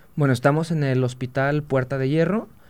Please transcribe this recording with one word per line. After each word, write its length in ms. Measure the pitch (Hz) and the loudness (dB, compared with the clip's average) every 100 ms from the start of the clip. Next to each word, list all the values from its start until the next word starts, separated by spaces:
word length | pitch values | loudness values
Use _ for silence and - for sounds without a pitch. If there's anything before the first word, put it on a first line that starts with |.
| - | -12
Bueno, 200 | - 139 | -2 0
estamos 360 | 123 143 151 160 | 2 2 2 0
en 140 | 160 | -2
el 180 | 139 127 | 0 0
Hospital 580 | 127 123 127 139 139 147 | 0 -4 -6 -2 0 -2
Puerta 340 | 147 135 123 135 | 0 -2 -2 -2
de 140 | 131 | 0
Hierro 380 | 156 165 214 - - | 0 0 0 -6 -18